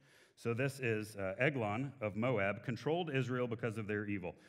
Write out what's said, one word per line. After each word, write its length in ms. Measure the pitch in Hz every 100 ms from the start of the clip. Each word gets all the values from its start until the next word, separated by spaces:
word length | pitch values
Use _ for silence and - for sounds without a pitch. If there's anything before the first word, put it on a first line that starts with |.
| _ - - -
So 180 | 117
this 260 | 117 135 139
is, 360 | 123 107 107 101
uh, 180 | 95 95
Eglon 560 | 135 139 104 107 139 -
of 140 | 107 98
Moab 480 | 123 113 98 101
controlled 500 | - 113 147 165 170
Israel 340 | 135 123 127 123
because 300 | 113 120 107
of 100 | 101
their 180 | 104 107
evil. 300 | 101 85 -